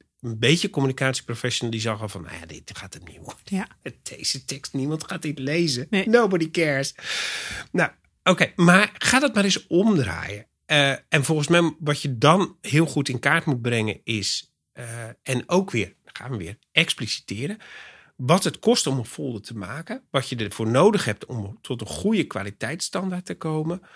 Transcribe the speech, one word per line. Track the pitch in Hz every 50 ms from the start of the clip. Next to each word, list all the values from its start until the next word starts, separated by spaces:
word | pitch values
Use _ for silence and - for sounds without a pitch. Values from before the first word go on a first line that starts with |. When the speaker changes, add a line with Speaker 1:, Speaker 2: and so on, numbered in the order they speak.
| _ _ _ _
Speaker 1:
een | - 120 113 110
beetje | 110 120 160 170 - 196
communicatieprofessional | - - 135 135 131 - 131 131 127 - - - 120 - - 123 117 - 127 117
die | 117 113
zag | 110 117 107 107
al | 110 104
van, | - 95
"Nou | 82 - 80 82
ja, | 82
dit | - 78 78 - - - -
gaat | 95 95 -
hem | - -
niet | - - -
worden." | - - - - _
Speaker 2:
Ja. | - 196 185 208 - - _ _ 160 - - _
Speaker 1:
"Deze | - - - - - - 139 -
tekst, | - 143 135 - - -
niemand | 139 131 147 156 156 - -
gaat | 185 175
dit | - 156 139 139
lezen. | 131 135 151 175 175 160 131 123 123 -
Speaker 2:
Nee. | - 190 196 220
Speaker 1:
Nobody | 214 240 233 208 185 175 165 156
cares." | - 175 165 151 143 135 139 - - - - - - - - - - - - - - - - -
Nou, | - 180 165 - - _ _ _ _ _ _
oké, | 180 185 180 165 - -
maar | - 175 170 175 190 208 208 - -
ga | - - - 262
dat | 294 277 220
maar | 208 196
eens | 202 185 - - _
omdraaien. | 165 170 202 226 208 165 127 98 80 80 - - 101 104 - - _ _ _
Eh, | - 156 147 143 139 135 - - _
en | - 156 135
volgens | - 165 156 143 -
mij | 170 170 175 160 160 -
wat | 170 147 143 -
je | - 143 131 113
dan | 123 143 165 196 185 - - _
heel | - - 135 151 165
goed | 156 - 151 135 -
in | 143 123
kaart | - 139 151 165 160
moet | - 139 123
brengen | 117 120 120 113 107 110 101 - -
is, | - 117 107 95 - - - - _ _ _ _ _ _
eh, | - 123 117 117 117 113 110 117 - _
en | - 131 127 - -
ook | 170 185 196 190
weer, | - 120 98 - - _ _
daar | - -
gaan | - - 120
we | 135 107
weer, | 87 82 101 - _ _
expliciteren. | _ 156 165 - - - 147 107 - - - - 95 104 127 165 214 220 - - - - - - - - - _ _
Wat | - 131 123 165 190 -
het | 170 131 -
kost | - 214 240 233 - 147
om | 131 135
een | 113
folder | - - - 156 135 117 104
te | 98 - 117 110
maken. | 95 90 117 147 165 - 320 269 - _
Wat | - 139 127 -
je | 135
ervoor | 120 110 101 - - 113 110
nodig | 117 131 170 208 214 208 -
hebt | 117 104 - -
om | - 131 117 101 98 110 -
tot | - - 131 113
een | 113 -
goede | - - - 208 226 208 135
kwaliteitsstandaard | - - 95 98 101 101 - - 113 147 185 - - - 190 190 190 185 180 180
te | - 180
komen. | - - 160 156 156 156 160 170 190 - - -